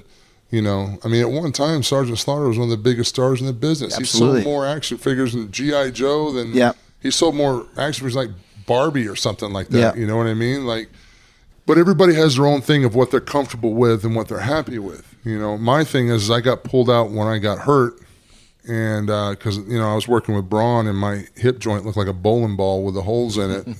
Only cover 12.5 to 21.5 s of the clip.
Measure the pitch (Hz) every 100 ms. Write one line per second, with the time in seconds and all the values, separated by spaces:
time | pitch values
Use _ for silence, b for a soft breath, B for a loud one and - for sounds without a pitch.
12.5 | 143 135 147 123 117 123 127 - 143 135
13.5 | 120 113 113 120 113 113 113 107 101 113
14.5 | 156 - 120 98 80 - - 117 107 107
15.5 | 107 113 147 156 139 120 117 101 120 120
16.5 | 117 - 131 120 120 107 107 107 110 104
17.5 | 95 131 143 120 - b b b b b
18.5 | _ 117 113 110 107 104 104 101 98 113
19.5 | 101 101 120 107 107 117 117 - 101 92
20.5 | 107 117 120 107 98 101 101 - - 123